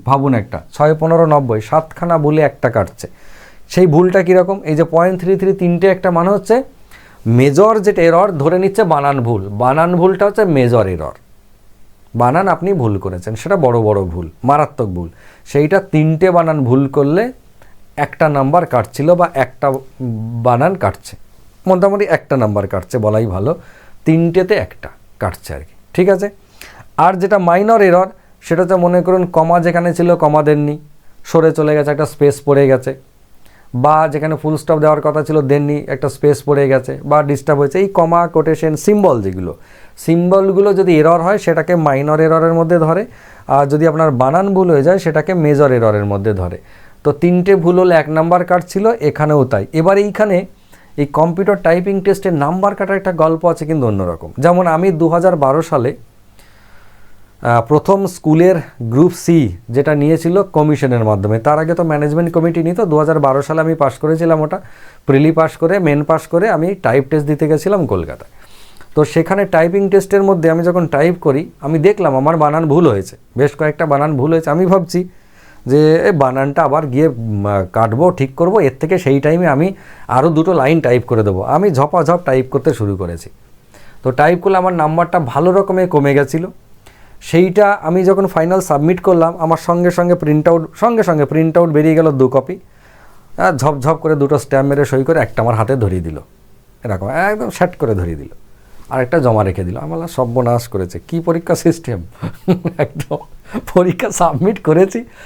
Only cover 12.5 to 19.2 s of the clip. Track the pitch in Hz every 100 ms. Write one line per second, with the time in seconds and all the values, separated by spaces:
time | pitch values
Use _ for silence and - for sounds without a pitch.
12.5 | 165 180 190 117 98 95 90 107 113 165
13.5 | 196 131 117 107 101 95 82 82 - 120
14.5 | 147 147 - 107 90 85 - - - -
15.5 | - 202 196 190 156 156 160 185 175 165
16.5 | 151 123 131 139 143 143 170 240 - -
17.5 | - - - - - 143 - 156 143 135
18.5 | 170 165 123 107 - 151 175